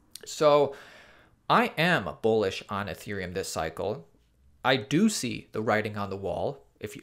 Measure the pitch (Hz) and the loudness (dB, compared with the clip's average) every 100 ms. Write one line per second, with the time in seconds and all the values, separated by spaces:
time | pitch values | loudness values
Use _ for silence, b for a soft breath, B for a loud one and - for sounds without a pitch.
0 | _ - - - 151 147 139 B B B | _ -20 -12 2 6 6 4 B B B
1 | B B B _ - 180 240 - 175 151 | B B B _ 2 2 2 0 2 2
2 | 87 - 110 110 95 - - 101 101 82 | 0 -2 2 2 2 -2 -6 -6 -6 -8
3 | - 98 90 92 90 98 80 85 92 143 | -8 -8 -6 -6 -4 -4 -4 -4 -4 -4
4 | - _ _ _ _ _ 127 135 135 156 | -10 _ _ _ _ _ 0 0 2 2
5 | 220 - 120 110 - 110 113 107 107 104 | 2 2 -4 -8 -8 -4 0 0 0 -6
6 | 98 98 92 92 110 - _ - 104 - | -6 -4 -4 -4 -4 -6 _ -14 -12 -10